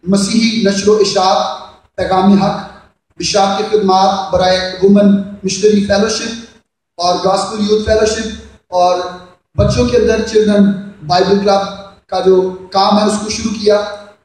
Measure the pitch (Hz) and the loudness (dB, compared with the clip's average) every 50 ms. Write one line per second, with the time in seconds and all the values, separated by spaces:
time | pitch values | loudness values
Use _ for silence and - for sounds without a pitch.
0 | _ 175 196 196 196 - 233 226 233 226 220 - 190 196 202 196 - 202 214 214 | _ 0 0 0 0 0 0 0 0 0 0 0 0 0 -2 0 0 2 2 2
1 | 196 - - 190 185 190 202 - - - - - - - - _ _ _ _ - | 2 0 0 0 0 2 0 0 -2 -4 -6 -12 -14 -20 -20 _ _ _ _ -8
2 | 185 165 185 185 190 202 202 196 196 - - - - - - - - _ _ _ | -4 -2 0 2 4 4 4 4 2 0 -2 -6 -10 -14 -18 -20 -20 _ _ _
3 | _ _ _ _ 175 165 - 202 196 196 196 - 208 214 214 202 185 190 185 190 | _ _ _ _ -8 -2 0 0 0 0 0 -2 -4 0 0 0 2 4 2 2
4 | 190 202 196 190 - - 175 180 180 185 185 185 185 185 185 - 190 196 202 202 | 2 2 0 -2 -4 -4 -2 0 2 2 0 0 -2 -6 -6 0 2 4 4 6
5 | 202 202 202 196 - - - - - 190 - - 202 214 208 202 - - 202 202 | 6 4 2 2 -2 -6 -12 -8 -8 -6 -6 0 2 2 2 2 0 0 0 0
6 | 208 226 - - - - - - - - _ _ _ _ _ _ _ _ _ - | 0 -2 -2 -6 -6 -8 -10 -10 -14 -18 _ _ _ _ _ _ _ _ _ -4
7 | 170 175 180 - - 185 190 196 202 196 220 214 208 202 214 214 214 - 220 220 | -2 -2 -2 0 0 0 0 0 -2 -4 -4 -4 -2 0 0 0 0 0 0 2
8 | 220 214 - 220 - - - - - - - _ _ _ 175 180 180 180 180 180 | 2 0 -2 -4 -6 -8 -10 -12 -16 -20 -20 _ _ _ 0 0 2 2 0 -2
9 | 175 175 180 - - - - _ _ _ _ - 202 - - 247 247 240 233 220 | -4 -8 -10 -14 -18 -20 -20 _ _ _ _ 0 0 0 2 0 0 2 2 2
10 | 214 214 214 214 214 - - 214 208 202 202 202 196 - - - - - - - | 2 2 0 0 -2 0 0 2 2 2 4 4 4 2 2 -2 -8 -14 -16 -16
11 | 151 151 175 180 190 185 202 196 196 202 196 196 196 190 - - - - - _ | -6 -2 0 0 2 2 0 0 2 2 0 0 0 -4 -10 -14 -18 -20 -20 _
12 | _ _ - 185 180 185 185 185 185 185 - - - - - 190 196 208 196 208 | _ _ -6 0 2 4 4 4 2 0 -4 -10 -16 -6 -2 0 2 2 2 2
13 | 214 214 - - 208 214 214 - - 220 - - 202 202 208 208 208 - - - | 2 0 -2 -2 -6 -6 -8 -6 -6 -6 -6 -2 0 2 2 2 0 -4 -10 -14
14 | - - - _ _ | -16 -20 -20 _ _